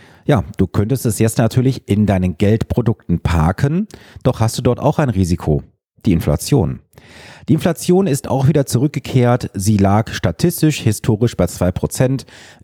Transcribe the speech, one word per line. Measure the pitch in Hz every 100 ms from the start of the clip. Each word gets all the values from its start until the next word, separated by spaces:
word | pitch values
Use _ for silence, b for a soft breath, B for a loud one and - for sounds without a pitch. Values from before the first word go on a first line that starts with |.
| B B -
Ja, | 131 69 -
du | 95
könntest | - 104 131 120
es | 101
jetzt | 113 -
natürlich | 113 - 127 127 -
in | 101 101
deinen | 95 92 85
Geldprodukten | 101 110 - - 117 107 - 85
parken, | - 85 82 - 139 170 220 B B B
doch | 135 -
hast | 113 -
du |
dort | 127 120
auch | 143 151
ein | 143
Risiko, | 95 90 87 - 71 - _ _ _ -
die |
Inflation. | 85 - 73 - 139 78 62 _ B B B B B -
Die |
Inflation | 160 175 160 - 180 196
ist | 151 -
auch | 131 131
wieder | 147 135
zurückgekehrt. | 120 151 - - 131 120 120 -
Sie | 98 98 104
lag | 95 104 104
statistisch, | - 90 - 175 - 156 147
historisch | 110 101 - 104 117 -
bei | 90
zwei | - 90
Prozent. | - - - 131 135 - B B B